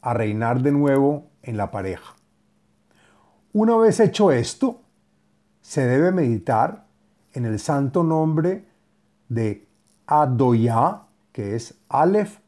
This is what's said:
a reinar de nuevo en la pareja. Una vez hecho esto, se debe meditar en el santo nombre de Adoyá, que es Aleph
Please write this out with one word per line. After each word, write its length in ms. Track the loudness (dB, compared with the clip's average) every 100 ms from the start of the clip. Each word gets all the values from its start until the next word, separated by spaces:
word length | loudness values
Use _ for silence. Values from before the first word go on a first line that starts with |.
a 120 | -4
reinar 480 | -2 -2 -2 -2 0
de 100 | 0
nuevo 540 | 2 2 2 2 -2 -8 _
en 140 | -10 -8
la 140 | -6
pareja. 440 | -6 -8 -10 -14 -20 _ _ _ _ _ _ _ _ _ _ _ _ _
Una 240 | 0 2 4
vez 240 | 4 4
hecho 320 | 2 4 4
esto, 500 | 4 0 -2 -4 -4 _ _ _ _ _ _ _ _
se 240 | -8 -2 0
debe 260 | 2 2
meditar 760 | 2 0 -2 -2 0 0 -4 _ _ _ _ _
en 140 | -8 -6
el 120 | -6
santo 460 | -4 -2 0 0
nombre 600 | 0 0 0 0 -2 -4 -10 _ _ _ _ _ _
de 380 | -4 -4 -6 _ _ _ _ -2
Adoyá, 960 | 0 2 2 2 2 2 2 0 -2 -16 _ _
que 240 | -10 -8 -8
es 180 | -10 -20 _
Aleph 500 | 0 2 0 -2 -10